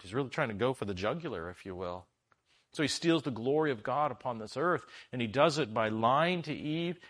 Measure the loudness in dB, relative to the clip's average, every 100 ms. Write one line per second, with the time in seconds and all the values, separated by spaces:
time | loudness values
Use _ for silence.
0 | -6 -4 -2 -2 -2 0 0 0 -4 -2
1 | -2 -2 -4 -6 -8 -10 -10 -6 -6 -8
2 | -12 _ _ _ _ _ _ -2 0 2
3 | 4 4 2 -2 0 2 2 -2 -2 0
4 | 0 -2 -6 -6 -6 -2 0 0 -2 -18
5 | -8 -2 0 6 6 4 0 2 2 4
6 | 4 6 4 0 -4 -4 -4 -2 -2 -6